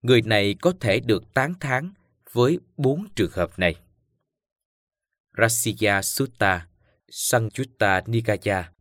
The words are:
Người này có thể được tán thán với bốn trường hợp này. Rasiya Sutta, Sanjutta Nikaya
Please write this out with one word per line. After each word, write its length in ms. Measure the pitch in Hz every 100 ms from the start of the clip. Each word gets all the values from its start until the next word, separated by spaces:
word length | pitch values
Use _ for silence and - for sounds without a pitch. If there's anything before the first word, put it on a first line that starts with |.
Người 200 | 120 123
này 320 | 110 107 101 98
có 120 | 175 180
thể 200 | 110 107
được 340 | 120 101 -
tán 200 | - 135 180
thán 320 | 139 127 175 - _ _ -
với 260 | 117 123 175 _ -
bốn 320 | 131 147 214 -
trường 140 | 101
hợp 260 | 92 87 -
này. 160 | 90 82 _ _ _ _ _ _ _ _ _ _ _ _ _ _ _ -
Rasiya 640 | 113 117 117 - 104 98
Sutta, 680 | - - 135 _ 101 90 85 _ _ _ _
Sanjutta 920 | - - 123 113 - 127 _ 104 92 101
Nikaya 680 | 117 113 101 104 95 87 _